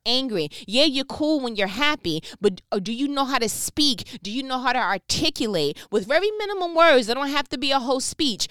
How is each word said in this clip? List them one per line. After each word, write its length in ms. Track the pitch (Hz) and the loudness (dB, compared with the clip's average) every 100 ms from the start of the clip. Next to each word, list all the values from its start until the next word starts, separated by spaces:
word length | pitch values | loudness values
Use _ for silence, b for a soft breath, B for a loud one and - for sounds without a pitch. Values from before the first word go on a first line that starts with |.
| 226 | 0
angry. 440 | 254 262 196 147 B - | 0 0 -2 -4 B 0
Yeah, 200 | 240 311 | 4 4
you're 200 | 269 269 | 2 -4
cool 340 | - 302 311 | -2 0 0
when 160 | 247 208 | 0 -2
you're 120 | 196 | -4
happy, 540 | 196 294 302 175 160 B B | 0 0 0 -2 -4 B B
but, 200 | 202 185 - | -2 -2 -4
uh, 80 | 220 | -4
do 140 | 185 | -4
you 140 | 233 285 | -2 -2
know 180 | 277 269 | 0 0
how 140 | 269 | 0
to 100 | 226 | -2
speak? 720 | - - - 294 214 - 254 | -2 -4 0 2 0 -6 -12
Do 100 | 196 | -8
you 120 | 247 | -8
know 160 | 269 254 | -4 -2
how 140 | 254 | 0
to 60 | 247 | 2
articulate 1000 | 185 196 - 147 320 - 226 180 147 B B | 0 -2 -2 -2 -2 -2 0 0 0 B B
with 160 | 208 190 | -4 2
very 240 | 311 415 | 2 2
minimum 440 | 427 403 392 349 320 | -2 -4 -4 0 6
words? 320 | 339 262 214 | 6 6 4
They 60 | |
don't 160 | 247 277 | -2 -2
have 200 | 285 285 | -2 -2
to 80 | 277 | -4
be 140 | 277 | 0
a 80 | 269 | 0
whole 200 | 247 262 | 0 -2
speech. 480 | - - 294 190 - | -2 -2 -2 -2 -4